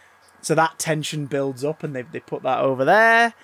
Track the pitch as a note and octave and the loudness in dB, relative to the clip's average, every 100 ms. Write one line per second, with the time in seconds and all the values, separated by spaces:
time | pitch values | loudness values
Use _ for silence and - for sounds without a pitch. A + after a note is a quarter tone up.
0 | _ _ _ _ - D#3+ D#3+ - - D#3 | _ _ _ _ -4 0 0 -2 -4 -4
1 | C#3+ D#3 C#3 C#3+ C#3 B2 C#3+ D#3 D#3 C3 | -4 -8 -4 -4 -4 -4 -6 -6 -8 -10
2 | B2 B2 - C#3 C3+ C3 C3+ C3 C#3 G3+ | -10 -12 -10 -8 -4 0 0 0 4 4
3 | A3+ A3+ A#3 - | 6 4 2 -2